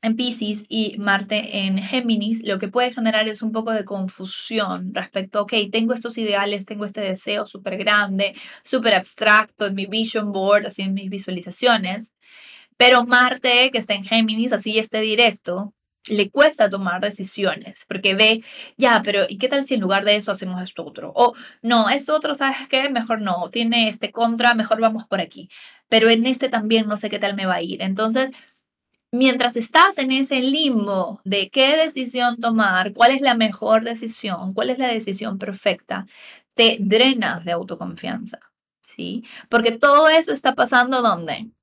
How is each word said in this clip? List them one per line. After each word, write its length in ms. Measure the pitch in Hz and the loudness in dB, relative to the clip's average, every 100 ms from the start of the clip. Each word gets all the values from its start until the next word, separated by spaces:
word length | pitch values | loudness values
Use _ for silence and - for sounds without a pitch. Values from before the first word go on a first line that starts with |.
en 120 | 226 | -2
Piscis 500 | 226 247 226 208 208 - | -2 -2 -2 -2 -4 -4
y 300 | 220 214 - | -4 -4 -4
Marte 640 | 202 196 202 214 - 202 | -2 -2 0 -4 -4 -6
en 140 | 190 190 | -2 -2
Géminis, 680 | 196 262 240 214 208 226 - | -2 -4 -2 -2 -2 -4 -4
lo 120 | 190 | -4
que 100 | 202 | -2
puede 240 | 240 247 | -2 -2
generar 360 | 247 226 220 220 | 0 0 0 -2
es 120 | 214 | -4
un 100 | 220 | -4
poco 220 | 220 220 | -4 -2
de 120 | 220 | -4
confusión 1080 | 196 202 185 - 190 - - 226 196 180 185 | -4 -6 -6 -8 -10 -8 -4 -4 -2 -4 -6
respecto 440 | 202 190 196 190 208 | -8 -6 -8 -4 -4
a, 40 | |
ok, 120 | 208 226 208 | -2 -2 0
tengo 220 | 226 226 | 0 0
estos 240 | 233 233 226 | -2 -6 -6
ideales, 480 | 220 202 202 202 196 | -2 -2 -2 -4 -8
tengo 180 | 208 | -10
este 160 | 208 208 | -8 -6
deseo 460 | 202 190 - 208 214 | -6 -6 -4 -6 -6
súper 320 | 196 196 185 | -10 -10 -4
grande, 560 | 196 208 202 190 196 196 - - | 0 2 2 0 -2 -4 -20 -20
súper 320 | - 262 226 | -4 0 2
abstracto 720 | 196 - - 214 214 220 _ 202 | 2 0 -2 4 4 2 _ -4
en 80 | |
mi 120 | 196 190 | -4 -4
vision 460 | 220 226 220 208 | -2 -2 -2 -4
board, 340 | 196 190 208 202 | -2 4 4 2
así 160 | - | -6
en 120 | 196 | -4
mis 140 | 196 196 | -4 -6
visualizaciones, 1040 | 196 190 180 170 - 247 220 185 202 226 _ _ - - - _ _ | -8 -8 -8 -8 -2 2 2 0 -6 -10 _ _ -20 -20 -20 _ _
pero 280 | 247 254 | 6 6
Marte, 680 | 240 247 247 262 254 240 262 | 6 4 4 2 2 4 2
que 80 | 254 | 0
está 160 | 220 | -4
en 100 | 202 | -6
Géminis, 480 | 196 226 220 214 240 | 0 0 2 0 0
así 260 | 262 226 220 | 0 0 -2
esté 220 | 220 214 | -2 -2
directo, 720 | 220 214 233 208 - 180 202 _ _ _ - | -2 2 0 0 -8 -8 -8 _ _ _ -6
le 220 | 208 196 | -2 -2
cuesta 400 | 269 302 294 208 | 4 4 4 0
tomar 300 | 196 190 180 | 0 -4 -4
decisiones, 840 | 208 208 190 - 190 156 - - - | -4 -4 -6 -2 -4 -4 -10 -20 -12
porque 260 | 196 190 | -4 -2
ve, 300 | 190 214 226 - - - _ | 4 4 4 -4 -20 -20 _
ya, 260 | 262 226 | 4 4
pero 220 | 196 202 196 | 2 0 0
¿y 100 | 196 | -2
qué 100 | 254 | -2
tal 160 | 277 | -2
si 100 | 269 | 0
en 60 | 247 | -2
lugar 240 | 185 196 | 2 0
de 100 | 202 | 2
eso 160 | 208 208 | 2 0
hacemos 320 | 190 185 185 | -4 -6 -8
esto 220 | 185 - | -10 -12
otro? 260 | - - 190 - | -14 -12 -10 2
O, 180 | 240 - - - | 2 2 -20 -8
no, 260 | 233 240 208 | 0 2 4
esto 260 | 277 277 | 0 0
otro, 200 | 311 311 | 0 0
¿sabes 340 | 285 269 269 269 | -2 -2 -2 -2
qué? 220 | 262 277 | -2 0
Mejor 320 | 254 226 226 | -4 -2 -4
no, 260 | 202 180 180 | -2 -4 -4
tiene 380 | 240 233 233 220 | -2 0 2 0
este 240 | 202 208 | -2 -8
contra, 420 | - 233 226 240 | -2 -2 2 2
mejor 240 | 233 226 220 | 2 0 2
vamos 260 | 226 220 - | 2 0 -6
por 120 | 190 | -6
aquí. 280 | 165 - - - - _ _ | -6 -10 -20 -20 -20 _ _
Pero 200 | 220 220 | 4 6
en 160 | 226 240 | 4 2
este 220 | 254 262 | 0 -2
también 380 | 233 214 226 214 | -2 2 2 2
no 100 | 208 | -4
sé 140 | 214 | -6
qué 80 | 208 | -4
tal 160 | 202 | -4
me 120 | 202 190 | -2 -2
va 80 | |
a 80 | 175 | -2
ir. 200 | 170 - | -4 -6
Entonces, 480 | 190 196 220 233 262 262 _ _ _ _ _ _ _ | -4 -2 0 0 -2 -6 _ _ _ _ _ _ _
mientras 460 | 240 262 247 247 233 | 2 2 4 0 0
estás 420 | 226 - 370 381 | 2 6 6 4
en 140 | 269 | 0
ese 300 | 262 269 269 | 0 0 0
limbo 800 | 254 285 302 233 202 190 175 196 | 0 0 2 0 0 -2 -4 -6
de 260 | 190 202 196 | -4 -2 -2
qué 260 | - 262 311 | 2 4 4
decisión 600 | 320 311 247 247 247 240 | 2 -2 -6 0 -2 0
tomar, 560 | 233 226 202 185 190 | -2 2 2 2 -2
cuál 180 | 196 233 | 4 4
es 100 | 269 | 6
la 140 | 277 | 2
mejor 480 | 233 220 208 214 220 | 2 0 0 2 2
decisión, 720 | 233 233 226 - 208 175 190 | 2 -6 -6 -6 -6 -6 -6
cuál 160 | 190 247 | -4 -4
es 80 | 254 | -2
la 80 | 254 | -2
decisión 520 | 226 220 196 214 196 | -2 -4 -6 -6 -8
perfecta, 680 | 202 190 208 180 _ 185 190 - - - _ | -8 -4 -4 -4 _ -10 -10 -18 -20 -20 _
te 220 | - 226 226 | 2 2 2
drenas 680 | 196 214 254 254 185 175 | 0 4 4 2 -2 -4
de 60 | 170 | -4
autoconfianza, 880 | 170 185 165 180 175 175 - - - _ _ _ _ | -6 -6 -12 -12 -10 -10 -8 -10 -16 _ _ _ _
¿sí? 440 | - - 175 220 - - - | -20 -14 -10 -10 -12 -20 0
Porque 240 | 233 226 | 2 2
todo 360 | 226 285 285 311 | 2 6 6 6
eso 240 | 320 330 | 4 2
está 220 | 277 269 | -2 -2
pasando, 480 | 262 247 247 247 262 | 0 2 2 2 2
¿dónde? 480 | 233 175 165 131 226 _ | 0 0 -4 -10 -10 _